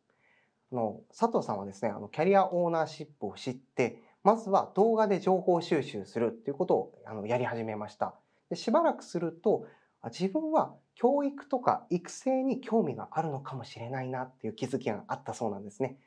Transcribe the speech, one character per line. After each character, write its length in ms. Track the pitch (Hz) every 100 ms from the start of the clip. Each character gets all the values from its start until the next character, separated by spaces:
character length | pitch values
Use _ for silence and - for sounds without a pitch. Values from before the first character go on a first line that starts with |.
| _ _ _ _ _ _ -
あ 20 |
の、 260 | 123 110 - -
佐 200 | - 233
藤 140 | 226 135
さ 60 |
ん 60 | 117
は 80 | 196
で 60 |
す 100 | -
ね、 60 | 113
あ 80 | 101
の、 100 | 104
キ 140 | -
ャ 20 |
リ 100 | 175
ア 160 | 196 180
オ 180 | 175 170
ー 20 |
ナ 140 | 165
ー 20 | 151
シ 180 | -
ッ 20 | 151 -
プ 60 | 104
を 80 |
知 160 | - 131
っ 40 |
て、 480 | 127 _ - 120 - - _
ま 120 | 190 226
ず 120 | 196
は 240 | 190 -
動 200 | - 226
画 120 | 220 214
で 140 | 185
情 200 | 190 185
報 200 | 190 170
収 220 | 170 156
集 240 | - 104 95
す 120 | 113
る 100 | 113
っ 20 |
て 200 | - -
い 40 |
う 20 | 139
こ 80 |
と 100 | 180 131
を、 260 | - -
あ 80 | -
の、 140 | 107 107
や 100 | 123
り 80 |
始 180 | 123 117
め 140 | 110 107
ま 140 | 107
し 60 | -
た。 180 | 98 - _ _ -
で、 80 | 175
し 140 | -
ば 120 | 285
ら 120 | 320
く 100 | 240
す 140 | - 175
る 120 | 170
と、 340 | 165 220 170 - - _ _
あ、 80 | 117
自 200 | 117 190
分 220 | 311 311
は 240 | 311 - - _
教 300 | - 240 285
育 240 | 277 - -
と 120 | 247
か 260 | - - -
育 200 | 180 -
成 320 | - 262 262
に 180 | 269 262
興 220 | - 226
味 140 | 160 110
が 120 | -
あ 100 | 156
る 80 | 165
の 100 | 139
か 140 | -
も 100 | 131
し 140 | 110 117
れ 120 | 117
な 120 | 135
い 60 | 127
な 140 | 131
っ 80 | 127
て 160 | _ 110
い 40 |
う 40 |
気 120 | 107 123
づ 120 | 127
き 120 | 120
が 140 | 101 -
あ 60 |
っ 80 | -
た 120 | -
そ 140 | - 113
う 20 |
な 80 | 98
ん 60 |
で 60 | 104
す 120 | -
ね。 160 | 131 135